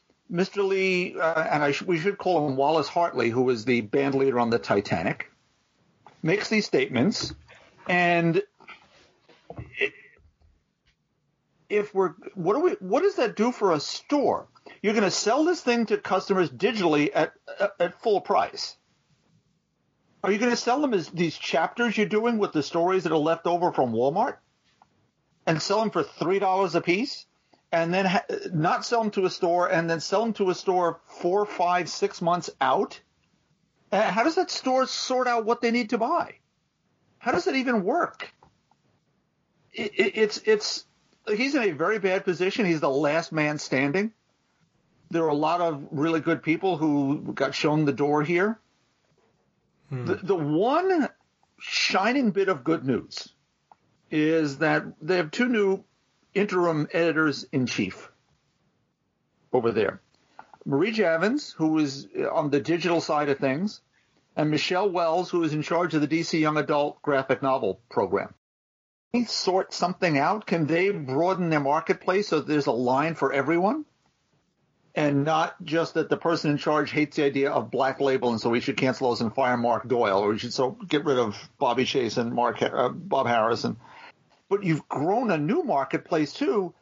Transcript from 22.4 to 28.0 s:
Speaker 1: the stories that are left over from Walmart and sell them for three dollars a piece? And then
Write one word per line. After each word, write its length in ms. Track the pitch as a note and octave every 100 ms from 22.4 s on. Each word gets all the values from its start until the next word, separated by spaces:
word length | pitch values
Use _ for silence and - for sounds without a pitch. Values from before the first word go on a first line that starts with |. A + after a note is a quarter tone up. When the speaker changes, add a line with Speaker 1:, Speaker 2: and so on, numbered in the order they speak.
| G3
Speaker 1:
the 100 | -
stories 420 | - E3+ E3+ F#3+
that 80 | E3
are 60 | D#3
left 280 | D3+ E3 F3
over 260 | E3+ E3+
from 200 | - C3
Walmart 440 | A2+ B2+ E3+ C4 - _ _ _ _ _ _ _ _ _ _ -
and 140 | D#3+
sell 200 | - G3
them 100 | A3
for 120 | F3
three 360 | C#3+ - D#3 F#3+
dollars 360 | F#3+ F#3 F#3+
a 60 | D#3+
piece? 460 | - F3+ C4+ - - _ _ _ _
And 180 | E3+ E3
then 120 | F#3